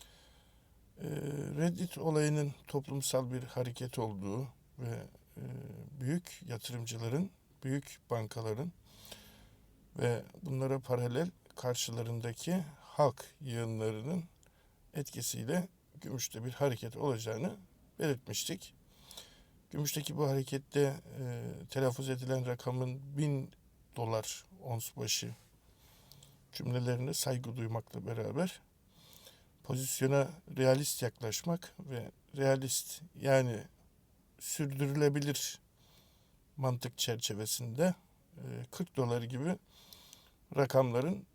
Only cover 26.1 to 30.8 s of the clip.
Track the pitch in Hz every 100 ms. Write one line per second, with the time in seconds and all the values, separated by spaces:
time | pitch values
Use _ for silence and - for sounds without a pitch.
26.1 | - - - - - - 123 123 123 127
27.1 | 156 - 127 123 120 113 113 - 120 101
28.1 | 113 107 117 180 - - _ - - -
29.1 | - - - - - - 127 131 - 131
30.1 | 139 135 - - - 131 131